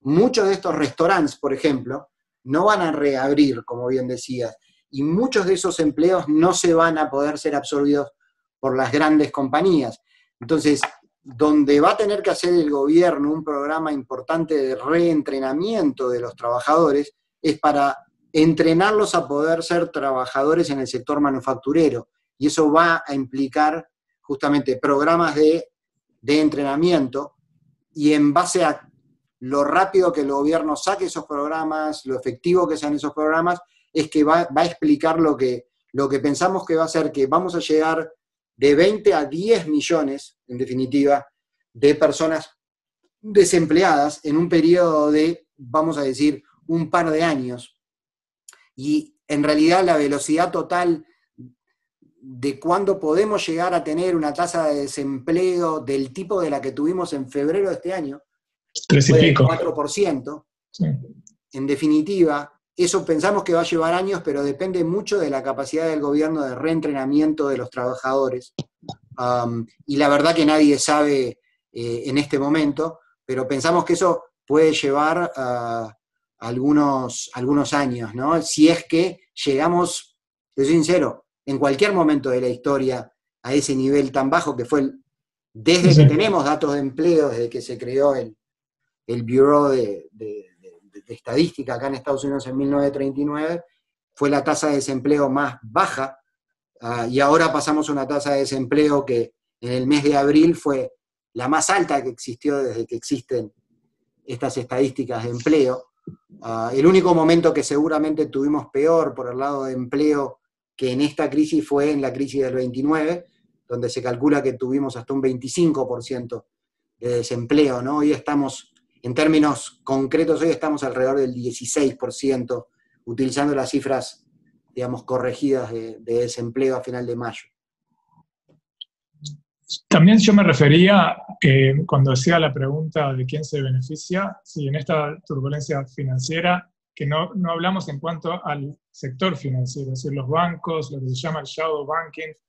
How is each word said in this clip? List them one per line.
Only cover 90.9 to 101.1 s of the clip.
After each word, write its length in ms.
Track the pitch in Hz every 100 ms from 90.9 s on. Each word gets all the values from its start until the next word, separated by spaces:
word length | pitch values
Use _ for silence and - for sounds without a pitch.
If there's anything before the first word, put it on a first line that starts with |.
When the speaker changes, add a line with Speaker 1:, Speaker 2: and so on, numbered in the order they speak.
| -
Speaker 1:
de 120 | _
Estadística 600 | 113 - 127 170 - 127
acá 120 | 123 135
en 80 |
Estados 300 | 135 - 139
Unidos 220 | 139 139 131
en 80 | 131
mil 120 | 139
novecientos 300 | 143 143 139
treinta 220 | 139 135
y 40 |
nueve, 400 | 147 147 156 175 - _ _ _ _
fue 160 | - 143
la 140 | 143
tasa 260 | 139 151 151
de 80 | 143
desempleo 540 | 135 131 135 147 139
más 280 | 135 139 120
baja, 560 | 110 127 190 - 135 - _ _ _ _ _ _
ah, 260 | 117 120 117
y 140 | 127
ahora 320 | 139 160 160
pasamos 360 | 160 151 151 151
a 40 |
una 140 | 143 131
tasa 260 | 143 143
de 80 | 139
desempleo 640 | 135 135 123 143 151 143
que 300 | 135 120 117 _ _ _
en 120 | 120
el 140 | 127 127
mes 160 | 147
de 140 | 143 143
abril 400 | 139 151 165 165
fue 360 | 156 135 - _ _